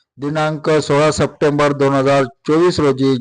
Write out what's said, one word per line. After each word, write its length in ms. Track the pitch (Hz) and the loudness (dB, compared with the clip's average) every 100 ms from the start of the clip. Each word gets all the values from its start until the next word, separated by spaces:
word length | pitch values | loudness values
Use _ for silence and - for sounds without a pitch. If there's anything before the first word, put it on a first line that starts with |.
| _ - | _ -12
दिनांक 520 | 143 156 156 156 165 | -8 -4 -4 -4 -2
सोळा 400 | 156 139 143 156 | -2 0 0 2
सप्टेंबर 600 | 147 143 - 151 147 147 | 0 -4 -2 -2 0 0
दोन 220 | 139 139 | 0 0
हजार 300 | 139 135 139 | 0 0 0
चोवीस 560 | 131 - - 156 180 170 | -2 -6 -2 2 2 2
रोजी 340 | 147 131 135 131 | 0 0 0 -2